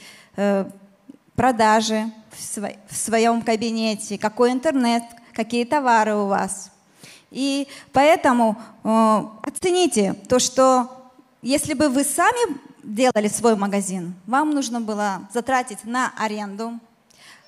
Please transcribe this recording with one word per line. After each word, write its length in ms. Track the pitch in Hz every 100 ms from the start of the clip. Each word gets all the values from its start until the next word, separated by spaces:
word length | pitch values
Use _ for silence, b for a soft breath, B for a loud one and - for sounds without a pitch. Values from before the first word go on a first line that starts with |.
| B B B -
э, 280 | 202 196 190 - - _ - - _ -
продажи 760 | 247 226 220 220 220 220 220 - -
в 80 | -
сво-, 380 | - 226 202 - -
в 60 | -
своём 460 | - 226 233 233
кабинете, 760 | 220 220 233 226 220 214 - 196
какой 340 | 214 214 240
интернет, 520 | 262 320 269 233 233 233 - -
какие 320 | - 226 240 240
товары 500 | 302 254 226 214 208
у 120 | 202
вас. 440 | 196 190 - - _ _ B B B _
И 360 | 226 277 277 269 B -
поэтому, 640 | 262 294 359 285 240 226 214 B -
э, 400 | 208 226 220 214 - -
оцените 680 | 285 - 359 359 339 214 190 - -
то, 100 | 254
что 720 | - - 262 254 240 - - _ _ _
если 320 | 226 285 -
бы 160 | 277 302
вы 140 | 254
сами 540 | 277 - 381 494 427 - - -
делали 440 | - 214 254 214 208
свой 280 | - 226 208
магазин, 580 | 202 202 196 185 170 180 208
вам 240 | 262 311
нужно 280 | 285 233 240
было 480 | 220 208 208 185 196
затратить 500 | 240 240 254 254 202
на 300 | 214 247 247 -
аренду, 600 | 220 208 202 202 226 233 - _ _ B B B